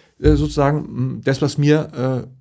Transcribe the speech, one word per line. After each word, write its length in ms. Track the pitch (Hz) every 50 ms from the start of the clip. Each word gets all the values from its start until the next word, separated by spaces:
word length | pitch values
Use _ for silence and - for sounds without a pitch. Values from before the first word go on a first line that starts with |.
| _ _ _ -
äh, 160 | - 151 151
sozusagen, 480 | 139 151 147 - 147 139 143 147 151 -
m, 360 | - - 123 127 131 123 113 -
das, 180 | 135 131 -
was 160 | 151 135 - 147
mir, 680 | 143 147 151 156 - - - 135 127 131 131 123 135
äh, 40 | - - _